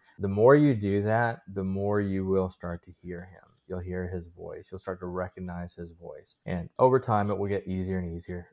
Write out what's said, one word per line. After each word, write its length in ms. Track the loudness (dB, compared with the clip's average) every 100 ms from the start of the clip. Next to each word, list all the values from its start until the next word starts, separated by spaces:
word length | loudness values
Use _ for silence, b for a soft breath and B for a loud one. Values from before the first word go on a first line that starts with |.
| _ -6
the 80 | -2
more 280 | 6 8 10
you 180 | 8
do 300 | 4 2 2
that, 380 | 2 2 0 -2 -8
the 100 | -6
more 380 | -2 -2 0 0
you 240 | 0 0 0
will 240 | 2 0
start 340 | -4 -8 -8 -12
to 60 | -18
hear 200 | -12 -12
him. 200 | -12 -20 -20 _ -10
You'll 120 | -8
hear 280 | -6 -4 -4
his 200 | -6 -10
voice. 400 | -14 -14 -14 -14
You'll 100 | -12
start 200 | -8 -8
to 60 | -6
recognize 680 | -6 -6 -8 -10 -8 -10
his 160 | -12 -14
voice. 420 | -14 -16 -16 -20 _ -8
And 240 | -6 -6 2
over 200 | 4 4
time, 320 | 2 0 2
it 60 | -2
will 100 | -2
get 180 | -4 -2
easier 340 | -4 -2 -4
and 140 | -4
easier. 360 | -8 -10 -12 -12